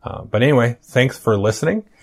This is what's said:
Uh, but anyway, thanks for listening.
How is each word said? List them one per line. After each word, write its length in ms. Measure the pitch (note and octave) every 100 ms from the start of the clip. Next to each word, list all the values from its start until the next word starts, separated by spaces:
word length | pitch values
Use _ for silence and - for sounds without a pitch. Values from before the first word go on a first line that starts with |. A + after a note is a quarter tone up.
Uh, 200 | - -
but 200 | - G#2+
anyway, 360 | C3 C#3 A#2+ A#2+
thanks 360 | _ - B2+ -
for 180 | - G#2+
listening. 480 | G2+ G#2+ D#3 G#3 G#3 _